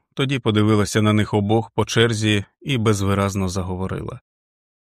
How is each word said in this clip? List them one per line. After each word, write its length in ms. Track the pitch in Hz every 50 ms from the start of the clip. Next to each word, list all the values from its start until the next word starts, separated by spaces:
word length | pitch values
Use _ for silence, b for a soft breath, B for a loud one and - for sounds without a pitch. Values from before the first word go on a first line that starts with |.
| _ _ _
тоді 240 | - 139 131 143 123
подивилася 640 | - 117 104 107 104 107 110 104 101 - - 110
на 100 | 107 107
них 220 | 104 107 101 - -
обох 360 | 104 101 101 110 113 110 -
по 140 | _ - 104
черзі 600 | - - 113 117 117 113 104 110 107 104 101 104 - _ _
і 180 | - 147 139 117
безвиразно 680 | 104 110 104 98 98 98 101 98 98 98 95 98 95 90
заговорила. 720 | 90 98 90 95 92 90 95 90 92 90 - - - - - _ _ _ _ _ _ _ _ _ _ _ _ _